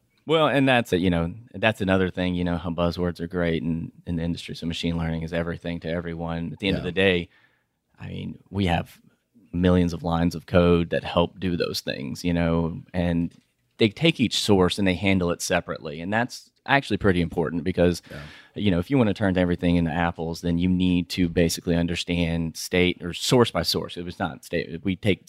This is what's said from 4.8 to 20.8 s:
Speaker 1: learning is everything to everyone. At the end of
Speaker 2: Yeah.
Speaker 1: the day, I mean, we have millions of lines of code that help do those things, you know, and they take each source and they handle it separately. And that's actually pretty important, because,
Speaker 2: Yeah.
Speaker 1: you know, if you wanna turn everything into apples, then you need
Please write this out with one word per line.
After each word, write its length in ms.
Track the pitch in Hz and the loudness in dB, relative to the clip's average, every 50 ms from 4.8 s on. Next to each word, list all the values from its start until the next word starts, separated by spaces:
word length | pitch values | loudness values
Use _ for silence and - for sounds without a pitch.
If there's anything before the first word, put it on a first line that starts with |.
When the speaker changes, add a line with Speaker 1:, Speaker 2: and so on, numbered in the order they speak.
| - 85 85 | -2 -2 -2
Speaker 1:
learning 260 | 85 82 80 82 82 82 | -2 -2 -2 -4 -4 -6
is 100 | 80 87 | -4 -4
everything 480 | 85 85 85 82 - - 85 85 82 | -4 -4 -4 -6 -8 -6 -8 -8 -8
to 80 | - 82 | -6 -6
everyone. 640 | 82 87 85 85 82 82 85 82 82 85 85 80 78 | -6 -6 -6 -6 -8 -8 -6 -6 -6 -6 -6 -8 -8
At 60 | - | -4
the 100 | 104 95 | -2 -2
end 80 | 92 | -2
of 80 | 87 87 | -2 -4
Speaker 2:
Yeah. 40 | 90 | -4
Speaker 1:
the 40 | 82 | -2
day, 360 | 95 95 98 90 87 85 - _ _ _ _ _ _ _ _ _ _ _ _ _ - | 2 2 2 2 2 -2 -6 _ _ _ _ _ _ _ _ _ _ _ _ _ -18
I 100 | - 95 | -14 -14
mean, 300 | 92 92 95 90 - - _ - | -12 -10 -10 -12 -12 -14 _ -8
we 160 | 90 98 98 | -4 -2 0
have 320 | 87 85 85 - - - _ _ _ _ _ _ _ _ _ _ _ - | 0 0 0 -2 -6 -12 _ _ _ _ _ _ _ _ _ _ _ -2
millions 400 | 87 90 90 90 90 87 87 82 | 2 4 4 6 6 4 2 0
of 80 | 82 76 | -4 -4
lines 320 | 85 82 82 87 87 - | -2 0 2 2 0 0
of 100 | 82 - | -2 -6
code 440 | - - 90 87 87 87 85 85 80 | 2 4 4 6 6 6 4 4 2
that 120 | 80 69 - | -2 -4 -2
help 380 | - - 90 85 - - - | 0 0 0 0 0 -2 -6
do 160 | 98 92 85 | -6 -4 -2
those 240 | 82 - - - - | -2 -4 -4 -6 -8
things, 420 | - - - - 69 65 - - - | -6 -6 -6 -6 -6 -10 -10 -6 -2
you 120 | 87 85 | -2 0
know, 480 | 85 85 82 82 85 85 82 85 - - _ - | 0 2 2 2 0 0 -2 -4 -8 -12 _ -6
and 420 | 90 87 87 85 85 85 - - _ _ _ _ _ _ _ _ - | -4 -2 0 0 0 0 -2 -6 _ _ _ _ _ _ _ _ 0
they 100 | 113 107 | 0 2
take 320 | - - 160 165 160 - | 2 2 0 0 2 2
each 180 | 143 - - - | 0 0 0 0
source 400 | - - 104 92 90 87 - - | 2 4 4 6 4 4 2 0
and 80 | 101 | 0
they 80 | 92 90 | 0 0
handle 360 | 87 101 98 95 92 90 85 | 2 2 2 2 2 2 0
it 100 | 85 - | -2 -2
separately. 600 | - - 95 85 - 87 80 - 67 78 73 82 | -2 0 0 0 0 -2 -10 -10 -10 -10 -10 -10
And 120 | 85 95 107 | -8 -4 -2
that's 380 | 113 123 123 - - - _ _ _ - | -2 -2 -4 -6 -16 -20 _ _ _ -4
actually 320 | - 135 139 139 - 107 92 | 0 0 0 0 0 -2 0
pretty 220 | - 101 90 87 85 | 2 2 4 2 2
important, 420 | 80 - 90 82 64 82 87 76 | 0 0 -2 -2 -2 -2 -4 -4
because, 380 | 92 90 90 87 90 85 - - - | -2 2 4 4 4 2 0 -6 -14
Speaker 2:
Yeah. 100 | 78 73 73 76 - - - - - | -16 -16 -16 -16 -18 -20 -20 -16 -8
Speaker 1:
you 160 | - 101 104 | -2 0 2
know, 80 | 87 85 | 2 2
if 120 | 90 - | 0 0
you 80 | 139 135 | 2 2
wanna 160 | 117 104 92 | 2 2 0
turn 220 | - 110 95 90 | 0 0 0 2
everything 380 | 92 90 87 87 - 90 87 87 | 2 2 2 2 0 2 2 4
into 140 | 87 85 82 | 4 2 2
apples, 520 | 73 87 85 85 - - 82 82 82 - - | 2 2 0 0 0 -4 -6 -8 -8 -6 -2
then 160 | 87 85 85 | -2 0 0
you 100 | 87 92 | 2 2
need 400 | 92 90 | 2 2